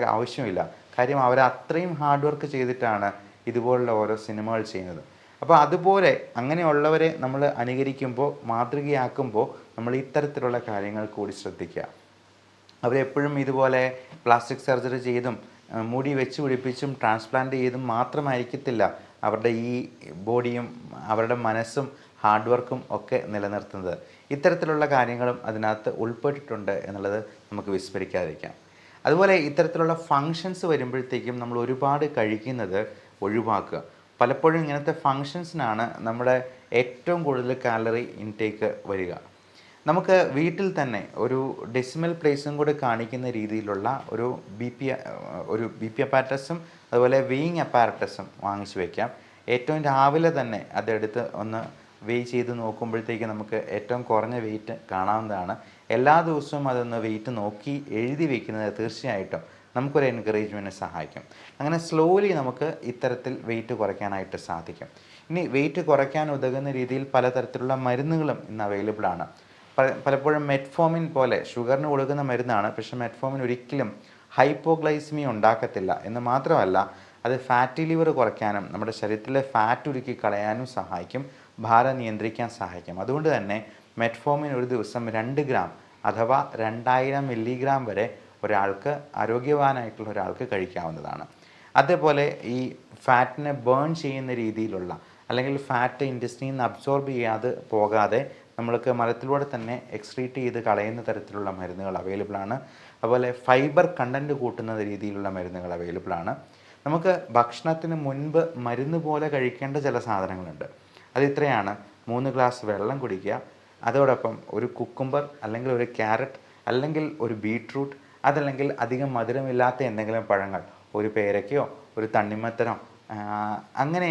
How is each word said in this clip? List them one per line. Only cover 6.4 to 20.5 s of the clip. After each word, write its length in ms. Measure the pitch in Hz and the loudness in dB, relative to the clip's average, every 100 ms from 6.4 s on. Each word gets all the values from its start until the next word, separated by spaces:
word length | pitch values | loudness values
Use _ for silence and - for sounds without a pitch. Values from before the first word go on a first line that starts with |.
അങ്ങനെയുള്ളവരെ 680 | 127 165 165 147 151 160 160 160 | -2 2 4 4 4 4 4 0
നമ്മൾ 160 | 131 135 143 - | -2 0 0 0
അനുകരിക്കുമ്പോൾ, 680 | 120 127 135 135 131 120 143 143 117 | -2 0 -2 -2 -4 0 0 -2 -2
മാതൃകയാക്കുമ്പോൾ, 960 | 117 120 143 143 139 123 - 127 107 131 - - - | 0 0 -2 0 0 0 -2 -2 2 0 -2 -16 -6
നമ്മൾ 160 | 117 127 | -2 -2
ഇത്തരത്തിലുള്ള 560 | 135 151 147 143 123 120 113 | 0 0 0 0 0 0 -2
കാര്യങ്ങൾ 360 | 104 101 107 107 107 | -4 -4 -4 -6 -4
കൂടി 160 | 101 95 | -6 -6
ശ്രദ്ധിക്കുക. 440 | 98 90 87 82 - - _ _ _ _ _ _ _ - 123 | -10 -8 -8 -8 -10 -12 _ _ _ _ _ _ _ -4 0
അവരെപ്പോഴും 480 | 135 135 147 143 143 | 2 2 0 0 0
ഇതുപോലെ 400 | 135 131 131 131 127 127 - - | 0 2 4 4 2 -2 -14 -4
പ്ലാസ്റ്റിക് 400 | 120 120 - 131 - | 4 4 4 -4 0
സർജറി 320 | 127 123 127 123 | 0 0 -2 0
ചെയ്തും, 280 | 120 123 110 - - - | 0 0 -4 -10 -20 -10
ആ, 60 | 113 113 | -6 -4
മുടി 200 | 123 139 139 | -2 0 0
വെച്ച് 180 | 127 - | 0 -2
പിടിപ്പിച്ചും 480 | 139 127 131 123 143 135 | -2 0 -2 -4 -6 0
ട്രാൻസ്പ്ലാന്റ് 560 | 113 110 - 131 131 131 | 2 0 0 -2 0 0
ചെയ്തും 220 | 127 127 127 | 0 0 -2
മാത്രമായിരിക്കത്തില്ല 880 | 113 127 143 143 127 120 139 - 110 95 - - - 107 | 0 0 0 0 0 -2 -6 -2 2 2 0 -16 -6 -2
അവരുടെ 260 | 107 117 117 120 | 2 2 0 -2
ഈ 40 | 123 - - - 85 101 | -4 -6 -12 -16 -10 -2
ബോഡിയും 400 | 120 120 | 0 0